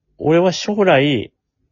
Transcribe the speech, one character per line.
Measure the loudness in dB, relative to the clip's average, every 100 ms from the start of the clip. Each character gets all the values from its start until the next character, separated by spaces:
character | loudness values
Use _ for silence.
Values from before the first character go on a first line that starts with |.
| _ -8
俺 | 0 2
は | 0
将 | -2 -4 0
来、 | 2 2 2 -2 -6 _ _ _ _